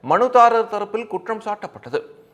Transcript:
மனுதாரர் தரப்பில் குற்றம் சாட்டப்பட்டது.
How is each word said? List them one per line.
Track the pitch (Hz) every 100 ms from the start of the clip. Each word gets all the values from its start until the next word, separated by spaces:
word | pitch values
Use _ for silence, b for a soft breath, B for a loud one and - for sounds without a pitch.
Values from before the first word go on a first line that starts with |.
| 123
மனுதாரர் | 175 247 254 233 233 220
தரப்பில் | 208 202 226 226
குற்றம் | 180 - 220
சாட்டப்பட்டது. | 214 208 175 - 123 123 - - _